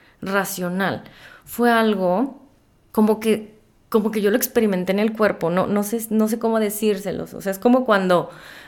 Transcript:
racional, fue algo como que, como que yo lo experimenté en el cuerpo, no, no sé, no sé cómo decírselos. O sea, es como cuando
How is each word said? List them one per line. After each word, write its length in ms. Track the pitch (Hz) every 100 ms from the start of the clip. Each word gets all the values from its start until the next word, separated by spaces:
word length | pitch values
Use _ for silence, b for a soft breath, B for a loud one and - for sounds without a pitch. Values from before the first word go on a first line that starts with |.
| b b
racional, 840 | 190 196 185 - 180 185 190 - - B B B
fue 260 | B - 240
algo 720 | 233 220 196 185 180 269 - - _ _ _ _
como 300 | - 214 214
que, 360 | 220 214 - - _ _ -
como 220 | 226 208
que 100 | 220
yo 100 | 202
lo 60 | 214
experimenté 560 | - 240 214 185 180
en 60 | 196
el 140 | 220
cuerpo, 380 | 220 214 185 165
no, 160 | 175 -
no 180 | 208
sé, 220 | 208 233 220
no 160 | 220 214
sé 120 | 226
cómo 180 | 226 226
decírselos. 760 | 214 208 214 196 196 170 165
O 60 | -
sea, 120 | 190
es 80 | 190
como 240 | 240 254
cuando 460 | 254 202 185 175 - B B B